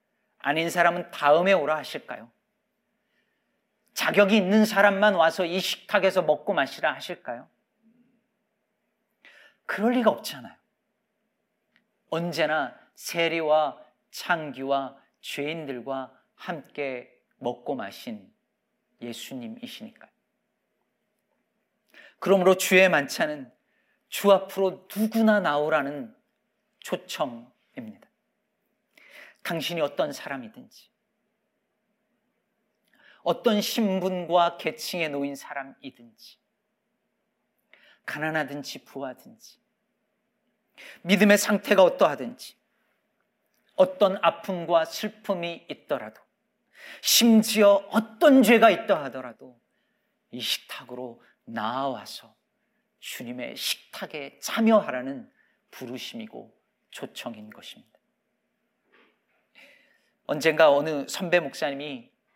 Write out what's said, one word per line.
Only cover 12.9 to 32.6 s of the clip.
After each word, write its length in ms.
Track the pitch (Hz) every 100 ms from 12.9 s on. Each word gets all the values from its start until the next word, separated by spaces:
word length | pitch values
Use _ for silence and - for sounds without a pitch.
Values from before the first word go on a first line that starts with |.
세리와 840 | - - 170 165 165 156 156 143 - - _ _
창기와 840 | - - 170 151 127 135 135 131 - _ _
죄인들과 1000 | - - 147 165 143 123 113 135 127 _ _
함께 880 | - - 160 - - 139 127 - _ _ -
먹고 360 | 120 123 -
마신 560 | 131 101 - 123 107 95 _ _ _ _ _ _ -
예수님이시니까요. 1080 | 120 113 - 131 113 113 117 - 110 _ - _ _ _ _ _ _ _ _ _ _ _ _ _ _ _ _ _ _ - - -
그러므로 360 | 175 190 180
주의 320 | 185 - 208 190
만찬은 640 | 156 139 - 156 151 123 _ _ _ _ _ -
주 160 | - 202
앞으로 560 | 190 190 - 190 - -
누구나 440 | 202 220 226 220 208
나오라는 760 | 170 147 151 156 139 147 113 _ _ _ _ _ _ _
초청입니다. 1300 | - 185 - - 139 120 120 _ _ - 110 - _ _ _ _ _ _ _ _ _ _ _ - - _
당신이 380 | - 165 - 170
어떤 320 | 143 - 151
사람이든지, 760 | 139 - 135 113 - - - _ _ _ _ _ _ _ _ _ _ _ _ _ _ _ _ _ _